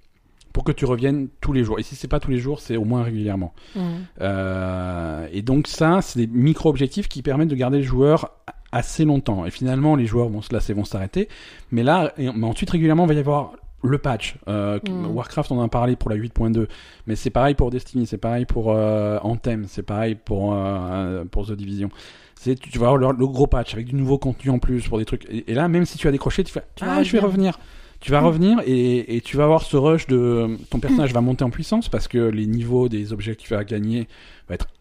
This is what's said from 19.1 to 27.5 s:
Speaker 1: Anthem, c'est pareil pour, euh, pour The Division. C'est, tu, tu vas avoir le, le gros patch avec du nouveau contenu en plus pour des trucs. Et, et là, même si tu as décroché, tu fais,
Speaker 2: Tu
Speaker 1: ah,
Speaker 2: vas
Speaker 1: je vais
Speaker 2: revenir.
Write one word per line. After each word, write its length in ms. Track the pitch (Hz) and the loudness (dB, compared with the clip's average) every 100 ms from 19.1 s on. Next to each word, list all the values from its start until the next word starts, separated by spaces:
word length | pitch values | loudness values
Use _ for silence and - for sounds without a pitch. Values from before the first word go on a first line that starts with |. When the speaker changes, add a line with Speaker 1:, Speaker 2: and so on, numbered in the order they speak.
| 104 | 0
Speaker 1:
Anthem, 440 | 110 120 123 110 101 | -2 -2 -2 -4 -6
c'est 140 | - | -8
pareil 320 | 95 104 113 107 | -6 -2 -2 -4
pour, 380 | - 98 101 | -4 -2 0
euh, 720 | 101 98 98 90 95 92 92 85 | 0 -2 -4 -4 -4 -4 -6 -4
pour 160 | 104 110 | -4 -4
The 60 | |
Division. 380 | 101 98 101 101 - - - - | -6 -6 -6 -6 -8 -20 -20 -20
C'est, 220 | - 123 131 | -8 -4 -4
tu, 120 | - | -4
tu 80 | - | 0
vas 80 | 120 | 4
avoir 220 | 139 127 | 4 4
le, 60 | 127 | 2
le 80 | 135 | 0
gros 200 | 131 143 | 2 2
patch 280 | 123 113 | 2 -2
avec 120 | 107 120 | -6 -4
du 80 | |
nouveau 240 | 135 131 135 | -2 0 0
contenu 320 | 135 120 131 | 0 -4 0
en 80 | 127 | 0
plus 300 | - 123 - | 2 0 0
pour 100 | 110 | -2
des 60 | |
trucs. 200 | 110 123 - | -2 -6 -6
Et, 200 | 107 - | -8 -4
et 20 | |
là, 140 | 120 170 | 0 2
même 160 | 170 175 | 2 2
si 120 | - | 0
tu 100 | 156 | 0
as 20 | |
décroché, 320 | 139 - - | 0 0 -2
tu 100 | 185 | -2
fais, 120 | - - | -6 -10
Speaker 2:
Tu 100 | - | -8
Speaker 1:
ah, 120 | - 294 | -2 2
Speaker 2:
vas 60 | |
Speaker 1:
je 100 | - | 4
vais 60 | 226 | 4
Speaker 2:
revenir. 360 | 196 190 190 | 4 2 2